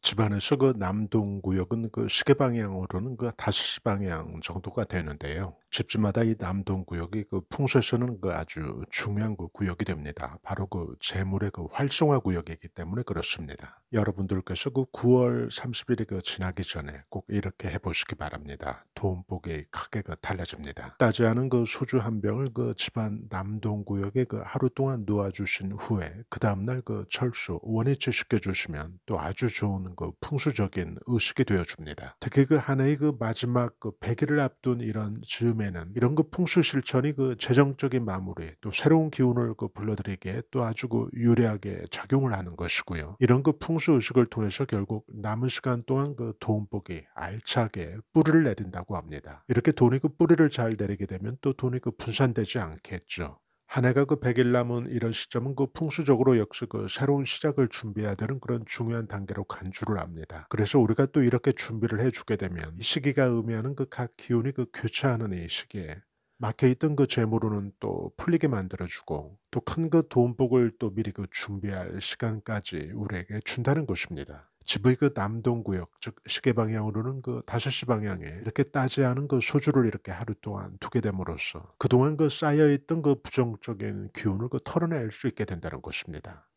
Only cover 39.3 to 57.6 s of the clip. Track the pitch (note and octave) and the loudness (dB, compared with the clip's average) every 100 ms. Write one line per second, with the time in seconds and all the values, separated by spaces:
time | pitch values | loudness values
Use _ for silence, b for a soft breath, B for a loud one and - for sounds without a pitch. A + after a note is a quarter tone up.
39.3 | A#2+ A#2 A2+ A2 - G#2 G#2 G2 F#2+ - | 4 0 -4 -8 -4 -4 -4 -4 -6 -6
40.3 | G#2+ - C3 A#2 A#2+ B2+ A2+ A2+ - A#2 | -8 -4 -2 -2 -4 -2 -2 -2 2 6
41.3 | A#2 A2+ G#2+ G2+ F2+ E2+ - - C3+ C3+ | 6 6 2 -6 -8 -8 -10 2 2 2
42.3 | G2+ F2+ E2+ F2 - - F2 D2+ G2+ B2 | -2 -6 -6 -2 -2 -2 -6 -6 2 6
43.3 | B2 C#3+ D3+ - E3 D#3+ C#3+ G#2+ B2+ A#2+ | 6 6 0 -2 0 4 4 6 4 4
44.3 | - G#2+ - C#3 G#2+ G2 G#2+ - G#2 G#2 | 2 -2 -2 -2 -2 -2 -6 -8 -8 -4
45.3 | A2 B2+ - C3 A#2+ A#2 C3 C#3+ C3+ A#2 | -2 -2 -2 -2 -2 0 -2 0 -4 -8
46.3 | G#2+ - G#2+ G#2 G#2+ - E2+ - - - | -6 0 0 0 -6 -8 -12 -12 -12 -10
47.3 | G#2+ - - A2+ G2+ D#2+ G2+ - D#3+ D#3 | -8 -2 0 0 -4 -8 -10 0 2 6
48.3 | D#3+ D3 G2 F#2 F#2 F2+ F#2 D#2+ D2+ D2+ | 6 4 0 -6 -8 -6 -8 -8 -12 -14
49.3 | D2 - A#2+ D#3+ - B2 C3 D3+ - E3 | -18 0 2 4 6 6 6 0 2 6
50.3 | E3+ D3+ - A#2 G#2+ G2+ G2+ G2 F#2 G#2 | 8 6 4 -2 0 -2 -2 -4 -4 -8
51.3 | B2+ C#3+ C3+ B2+ B2 A#2+ - - A2 B2+ | -4 -2 0 -2 -2 -4 -6 -6 2 2
52.3 | A#2+ G#2 A#2+ E2+ D#2+ - F2+ _ - D#2 | 2 -2 -2 -6 -10 -10 -10 _ -8 -8
53.3 | - _ _ _ - B2 B2+ C#3 D3 B2 | -10 _ _ _ 2 4 4 4 2 2
54.3 | A#2+ B2 B2 A#2+ A#2+ A#2+ B2 A2+ A2+ - | 4 4 4 2 -2 -2 -2 -2 -4 -4
55.3 | B2 C3 C3 C#3 - D#3+ - C#3+ B2 C3 | -4 -4 -2 -2 0 -4 -2 4 6 8
56.3 | A#2+ G#2 - A#2+ G#2+ G2+ - C#3 C#3 C3 | 6 2 -4 -6 -6 -6 -2 0 2 0
57.3 | - D3+ C#3+ | -2 -2 2